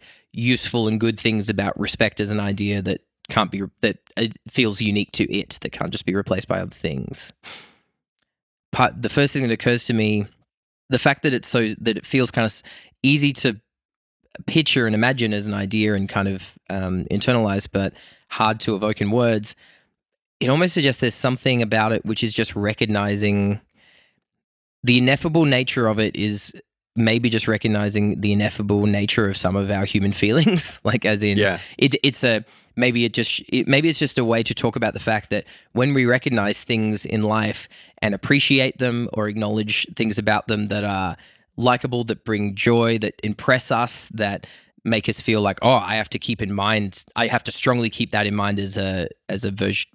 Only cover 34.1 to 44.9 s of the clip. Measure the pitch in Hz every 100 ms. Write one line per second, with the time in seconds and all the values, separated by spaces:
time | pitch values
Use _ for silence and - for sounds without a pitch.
34.1 | - 117 113 113 - 117 117 110 - -
35.1 | 110 - 104 - - _ - 131 139 120
36.1 | 123 139 117 101 104 - 113 110 107 -
37.1 | 107 107 110 107 - - - - - 107
38.1 | 98 - 143 - 135 131 - 127 120 120
39.1 | - 104 104 104 107 107 107 - - 113
40.1 | 104 107 104 - 107 107 104 104 95 92
41.1 | 85 - _ _ - 120 123 131 123 117
42.1 | 104 - 107 104 98 - 117 113 113 104
43.1 | - 107 104 - 127 - 117 120 - -
44.1 | 113 104 95 - - _ _ -